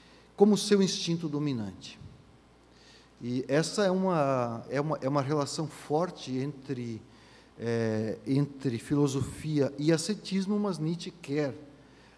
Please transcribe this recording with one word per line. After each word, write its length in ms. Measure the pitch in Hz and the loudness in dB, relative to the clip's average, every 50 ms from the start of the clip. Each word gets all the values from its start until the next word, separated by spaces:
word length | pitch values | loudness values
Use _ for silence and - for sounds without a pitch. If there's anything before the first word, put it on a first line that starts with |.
| - - - - - - - | -20 -20 -20 -20 -20 -12 4
como 220 | - 202 214 202 196 | 6 8 8 8 4
seu 240 | - - 208 196 | 4 4 6 6
instinto 480 | 196 175 - - - 170 170 170 170 156 | 6 4 2 -2 -2 -2 -2 -2 -2 -4
dominante. 720 | 143 143 151 147 135 117 104 98 90 - - - - - - - - - - - - - _ - - - - - - - - - - - - - _ - | -2 -2 -2 -2 -2 -2 -4 -6 -8 -12 -16 -18 -18 -18 -20 -20 -20 -20 -20 -20 -20 -20 _ -20 -20 -20 -20 -20 -20 -20 -20 -20 -20 -20 -20 -20 _ -12
E 240 | - 120 123 131 131 - | -8 -4 -4 -4 -2 2
essa 380 | 135 151 160 160 - 220 208 | 2 2 2 2 0 2 2
é 60 | 185 | 4
uma, 760 | 185 190 190 185 180 156 143 139 135 127 120 117 113 117 - - | 4 2 2 2 4 4 4 4 4 2 2 0 -2 -6 -8 -4
é 140 | 123 139 | -2 -2
uma, 160 | 147 156 151 - | 0 0 -2 -2
é 60 | - 165 | 0 0
uma 140 | 143 143 | 2 2
relação 460 | 131 131 156 151 139 135 - - 160 151 | 2 2 0 0 0 -2 -2 -4 -6 -6
forte 640 | - - - - 143 156 180 180 170 - - 131 | -6 -12 -6 -2 0 0 0 -2 -6 -10 -10 -6
entre, 680 | 127 131 135 147 147 - - - 139 123 120 117 113 104 - - - - - - - - - - - - | -4 -4 -4 -4 -6 -10 -8 -8 -6 -6 -6 -8 -8 -10 -12 -16 -20 -20 -20 -20 -20 -20 -20 -20 -14 -8
é, 600 | 110 117 117 117 113 110 110 107 110 110 98 - - | -4 -2 0 0 2 0 0 0 -2 -2 -4 -6 -2
entre 540 | - 135 139 143 143 - - - 135 117 113 | 0 2 2 2 0 -2 -4 -4 -2 -2 -2
filosofia 920 | - - 151 143 147 139 127 135 123 - - - - 156 151 143 131 131 - - | -2 0 2 4 4 2 2 0 -4 -4 -6 -8 -6 -2 0 2 2 0 0 0
e 160 | 147 156 165 | 2 2 4
ascetismo, 680 | 156 165 - 214 - - - 190 196 190 190 208 208 | 2 2 -2 -4 -6 -4 -4 -2 -2 0 0 0 0
mas 180 | 208 202 180 151 | 0 -2 -2 -2
Nietzsche 340 | 156 160 175 170 - 185 | -2 -4 -4 -4 -6 -12
quer, 440 | - - - 135 139 151 151 135 113 - - - - - - - - - - - - | -14 -14 -8 -4 -2 0 0 -2 -2 -6 -14 -20 -20 -20 -20 -20 -20 -20 -20 -20 -20